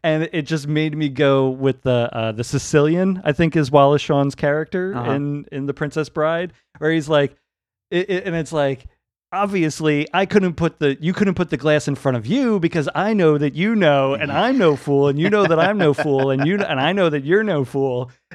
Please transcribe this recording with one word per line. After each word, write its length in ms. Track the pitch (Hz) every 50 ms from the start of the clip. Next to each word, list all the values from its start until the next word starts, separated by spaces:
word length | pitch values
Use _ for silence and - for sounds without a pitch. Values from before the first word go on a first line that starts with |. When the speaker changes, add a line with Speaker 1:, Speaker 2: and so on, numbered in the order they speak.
| -
Speaker 1:
And 260 | 165 156 156 160 170 -
it 100 | 170 147
just 240 | - 160 156 139 147
made 280 | 151 151 156 160 147
me 140 | 151 151 147
go 400 | 131 123 147 139 139 135 135 131
with 320 | 131 131 135 135 131 131 -
the, 260 | 131 123 120 117 120 -
uh, 180 | 117 113 113
the 120 | 110 107 120
Sicilian, 760 | - - 139 - - - 151 143 151 165 175 185 190 190 185 -
I 80 | 156 143
think 220 | - 170 165 -
is 160 | 165 147 127
Wallace 300 | 143 147 139 139 147 143
Shawn's 340 | - - 151 139 139 139 131
character 580 | - - 143 143 151 160 - - 185 180 185 202
Speaker 2:
Uh-huh. 160 | 123 120 -
Speaker 1:
in, 340 | 139 143 143 143 143 147 143 -
in 140 | - 143 139
The 80 | 139 139
Princess 360 | - 156 147 - 160 151 -
Bride, 440 | - 165 151 156 165 170 180 175 - _ _ _ _ -
where 140 | 156 156
he's 180 | 160 165 147 147
like, 260 | 160 147 143 139 - _ _ _ _ _ _ _ _ _ _ -
it, 180 | 170 175 180 175
it, 160 | 175 180 196
and 100 | 196 170
it's 180 | 165 160 - 165
like, 320 | 151 143 139 135 117 - - _ _ _ _ _ _ _ -
obviously 760 | - 185 208 202 196 190 165 156 - - 160 156 151 143 151 - -
I 120 | 180 196
couldn't 280 | - - 214 190 180 160
put 240 | - 165 165 - -
the, 180 | 151 143 135 -
you 140 | 151 170 185
couldn't 220 | - 208 196 180
put 140 | - 180 -
the 80 | - 127
glass 300 | - 156 151 151 - -
in 80 | 139
front 220 | - - 139 127 120
of 80 | 104
you 340 | 117 185 269 277 240 220 196
because 300 | 165 165 - 170 143 135 -
I 180 | 151 185 214 226
know 240 | 208 175 156 151 147
that 160 | 147 147 135
you 200 | 147 180 214 233
know, 380 | 214 185 151 143 139 135 135 139
and 180 | 139 156 143
I'm 260 | 139 151 196 247 269 269
no 180 | 196 165 147
fool, 320 | 131 - 151 143 139 143 143
and 120 | 139 143
you 100 | 160 196
know 160 | 208 208 202
that 140 | 160 165 156
I'm 180 | 165 185 214 208
no 160 | 180 151 143
fool, 380 | - 147 151 139 135 135 139
and 140 | 135 131 131 156
you, 80 | 196 208
and 200 | 202 - 160 131
I 140 | 131 156 190
know 160 | 202 185 165
that 140 | 147 143 135
you're 180 | 143 175 208 220
no 200 | 214 180 147 135
fool. 460 | - - 139 135 135 123 123 127 123 - _ _ _ -